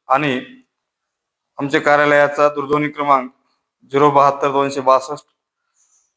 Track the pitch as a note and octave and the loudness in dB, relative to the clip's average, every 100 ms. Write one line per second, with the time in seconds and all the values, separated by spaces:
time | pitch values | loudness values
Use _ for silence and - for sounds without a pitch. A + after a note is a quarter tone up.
0 | - C3+ D3 B2+ B2+ - _ _ _ _ | -4 -2 -2 -6 -8 -20 _ _ _ _
1 | _ _ _ _ _ - C#3 D3+ D3 D3 | _ _ _ _ _ -10 -4 -2 2 2
2 | D3 D3 C#3+ D3 D3 D3 C3+ D3 D3 D3 | 4 2 2 2 0 -2 -4 -4 -4 -4
3 | C#3+ C3+ B2+ _ _ _ _ _ _ C#3 | 0 0 -2 _ _ _ _ _ _ 0
4 | D3 C#3 C#3+ C#3 C#3+ C#3 C#3 C#3 C3 C3 | 2 4 2 0 -2 -2 -2 -2 0 0
5 | C#3 C#3+ _ _ _ _ _ _ _ _ | 0 -12 _ _ _ _ _ _ _ _
6 | _ | _